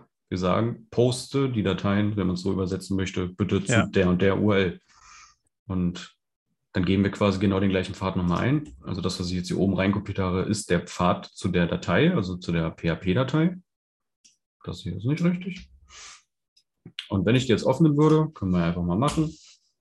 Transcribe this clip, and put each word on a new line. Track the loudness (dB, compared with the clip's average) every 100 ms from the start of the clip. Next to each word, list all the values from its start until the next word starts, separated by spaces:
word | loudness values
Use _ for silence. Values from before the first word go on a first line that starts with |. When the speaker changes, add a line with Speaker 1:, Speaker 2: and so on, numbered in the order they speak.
| -20 _ -8
Speaker 1:
Wir | -2
sagen, | 0 2 0 -4 -6
poste | 2 2 0 -4 -2 -2
die | 0
Dateien, | 0 0 0 0 0 0
wenn | -2
man |
es | -2
so | -2
übersetzen | -2 -2 -4 -4 -4
möchte, | -2 -4 -4
bitte | -2 0 0
zu | 2
Speaker 2:
Ja. | 0
Speaker 1:
der | 2 2 2
und | 4
der | 2 2
U | 2
R | 2
L. | 0 -4 _ _ -20 -20 -20 _ _ _ -6
Und | -2 -2 -4 -14 _ _ _ _ _ _
dann | -2
geben | 0 2
wir | 0
quasi | 2 0 2
genau | 0 2
den | 2
gleichen | 0 -2
Pfad | -6 -4
nochmal | -2 0 0
ein. | 0 -2 -4 -14
Also | -10 -6
das, | -4 -4
was | -6
ich | -6
jetzt | -4
hier | -2
oben | 0
reinkopiert | 2 2 0 -4 -4
habe, | -2 -2
ist | -2 -2 0
der | -2
Pfad | -2 -2 0 0
zu | -6 -6 -2
der | 0 0
Datei, | -2 0 2 4
also | 2 -2 -6
zu | -2
der | -2 -2
P-H-P-Datei. | -2 -4 -2 0 0 0 0 0 -2 _ _ _ _ _ _ _ _ _ _
Das | -12 -10
hier | -10 -6
ist |
nicht | -4 -2
richtig. | -2 -2 -6 -12 -16 -20 _ -20 -20 -20 _ _ _ _ _ _ -20 -16 -4
Und | 2
wenn | 4
ich | 6
die | 4
jetzt | 2
öffnen | 4 4 4
würde, | 6 6 4 2
können | -2 0
wir | 2
einfach | 2 0
mal | -2 0
machen, | 0 0 -2 -6 -20 _ _ _